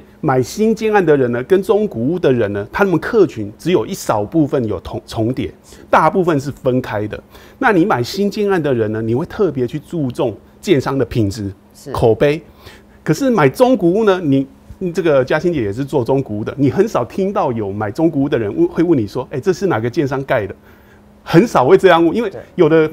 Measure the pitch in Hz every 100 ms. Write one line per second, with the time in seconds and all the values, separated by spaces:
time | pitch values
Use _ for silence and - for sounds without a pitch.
0 | - - 151 131 120 202 220 220 214 208
1 | 160 143 123 120 135 185 190 208 214 113
2 | 127 175 160 120 101 101 107 - 196 165
3 | - 226 170 113 101 - 156 170 107 196
4 | - 107 104 165 143 143 110 92 - 113
5 | - 113 113 131 98 - - - - 196
6 | 156 190 175 143 139 113 131 127 127 107
7 | 107 - - - - - 262 185 202 127
8 | 120 196 202 208 202 190 147 120 107 107
9 | 113 120 175 - 185 139 120 151 - 170
10 | 131 143 131 101 - - - 143 143 135
11 | 120 120 101 107 98 - _ - 143 127
12 | 120 107 147 156 - - - - - -
13 | - 156 269 214 135 - 247 254 170 202
14 | 208 185 151 135 135 - - - 180 165
15 | 165 139 - 156 175 156 101 110 139 147
16 | 117 135 - 104 107 131 139 - 214 135
17 | 120 - 190 202 151 113 101 101 104 107
18 | 160 143 143 135 101 - 175 - 175 143
19 | 101 127 - 143 185 175 190 113 120 160
20 | 135 135 135 131 98 - - - - -
21 | _ _ - 160 233 165 127 185 185 165
22 | 170 196 226 117 - - 151 160 156